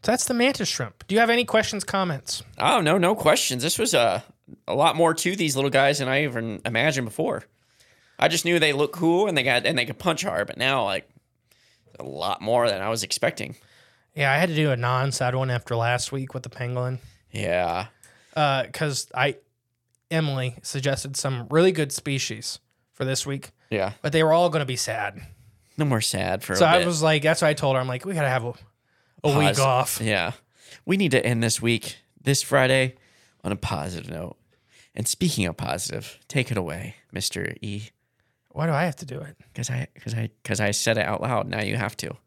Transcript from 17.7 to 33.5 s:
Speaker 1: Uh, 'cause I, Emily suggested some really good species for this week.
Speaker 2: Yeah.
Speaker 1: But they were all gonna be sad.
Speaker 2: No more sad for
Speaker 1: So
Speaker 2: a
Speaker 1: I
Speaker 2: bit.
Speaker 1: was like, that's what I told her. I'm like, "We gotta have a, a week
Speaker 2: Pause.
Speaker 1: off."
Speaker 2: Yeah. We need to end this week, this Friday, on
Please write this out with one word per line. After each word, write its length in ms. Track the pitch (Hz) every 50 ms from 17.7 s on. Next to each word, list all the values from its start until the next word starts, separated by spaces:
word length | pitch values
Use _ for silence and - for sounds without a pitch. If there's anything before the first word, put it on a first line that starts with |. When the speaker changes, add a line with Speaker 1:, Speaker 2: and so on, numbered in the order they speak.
| 85 87 98 113 _ _ - - _ _ _ _ -
Speaker 1:
Uh, 300 | 160 151 143 135 135 123 -
'cause 360 | - - 160 151 139 127 - - -
I, 220 | 123 127 143 123 - _ _ _ _ _ _ _ _ _ _ _ _ _ _
Emily 460 | 165 160 160 147 139 135 127 127 120 -
suggested 560 | - - - 139 127 143 135 - - 143 135 -
some 300 | - 139 131 123 120 101
really 220 | 147 160 175 185
good 200 | 180 165 151 139
species 680 | - - - 143 139 135 - - 113 104 113 - - - _ _ _ _ _ _ _
for 100 | _ 135
this 220 | 131 135 131 -
week. 260 | 139 139 135 - - _ _ _ _
Speaker 2:
Yeah. 240 | 110 104 95 98 107 -
Speaker 1:
But 100 | _ 147 143
they 100 | 160 160
were 80 | 156
all 180 | 156 170 180 175
gonna 160 | 156 160 147
be 100 | 127 127 120
sad. 420 | - - 113 113 104 101 98 - - - - _ - - _ _ _ _ _ -
Speaker 2:
No 80 | 156
more 160 | 147 131 113
sad 420 | 104 - - 95 92 92 90 101 -
for 120 | - 95
Speaker 1:
So 100 | 90 180
Speaker 2:
a 40 | 160
Speaker 1:
I 80 | 165 180
Speaker 2:
bit. 80 | 170 175
Speaker 1:
was 140 | 175 156 156
like, 200 | 160 156 151 143
that's 180 | 156 160 -
what 80 | 170 156
I 40 | 151
told 220 | 151 - 139 135
her. 60 | 131
I'm 60 | 127 131
like, 180 | 123 127 -
"We 80 | 185 190
gotta 160 | 165 147 135
have 160 | 127 127 117
a, 80 | 120 117 - - - _ _ _ _ _ _ _ _ _ - -
a 140 | 151 139 143
week 100 | 151 139
Speaker 2:
Pause. 100 | 101 120
Speaker 1:
off." 420 | 135 135 127 123 131 - - -
Speaker 2:
Yeah. 300 | 113 110 107 95 85 87 - - _ _ _ _ _ - - - _
We 120 | - 180 196
need 140 | 202 165
to 120 | 131 127 -
end 200 | - 123 113 117
this 180 | 113 113 -
week, 360 | - 117 117 110 - - - - _ _ _ _
this 200 | - 135 139 135
Friday, 540 | - - 143 135 131 127 131 135 131 127 127 _ _ _ _ _ _ _ _ _ _
on 80 | 90